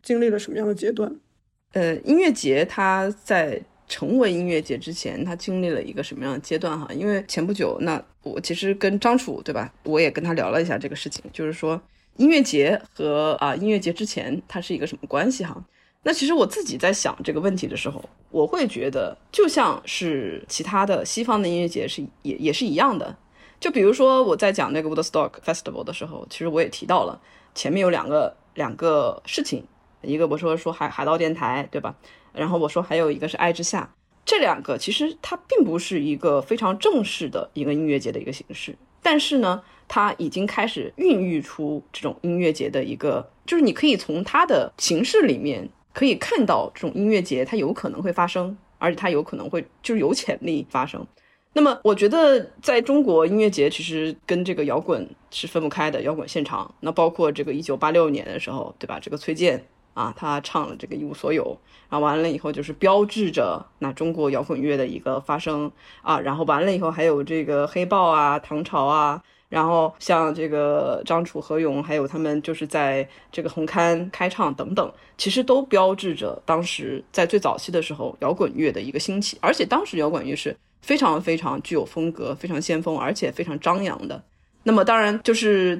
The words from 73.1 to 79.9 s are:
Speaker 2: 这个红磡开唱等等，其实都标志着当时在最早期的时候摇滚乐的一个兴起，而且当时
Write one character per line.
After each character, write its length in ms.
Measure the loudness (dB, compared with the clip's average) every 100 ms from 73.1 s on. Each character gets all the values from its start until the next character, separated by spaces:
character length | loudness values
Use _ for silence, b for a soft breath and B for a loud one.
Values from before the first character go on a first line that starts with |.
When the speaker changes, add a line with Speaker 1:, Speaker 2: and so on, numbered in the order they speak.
| b b
Speaker 2:
这 100 | -8
个 80 | -6
红 160 | -4 -2
磡 420 | 2 4 2 -2
开 180 | -4 -4
唱 240 | 0 -2
等 220 | -2 -2 -2
等， 140 | -2 b b -6
其 140 | -2
实 120 | 0
都 200 | 4 2
标 320 | 4 4 4 2
志 180 | -2
着 260 | -4 -6 -6 0
当 180 | 0
时 400 | 0 -6 -6 -8 -4
在 140 | 0 2
最 140 | 2
早 180 | 2 -2
期 140 | -2
的 100 | -2
时 100 | -2
候 240 | -6 -8 -4
摇 100 | -2
滚 220 | 0 0 0
乐 160 | 0
的 80 | -2
一 120 | -4
个 80 | -4
兴 200 | -2 -2
起， 160 | -4 0
而 100 | 0
且 140 | 2 2
当 180 | 0
时 140 | 0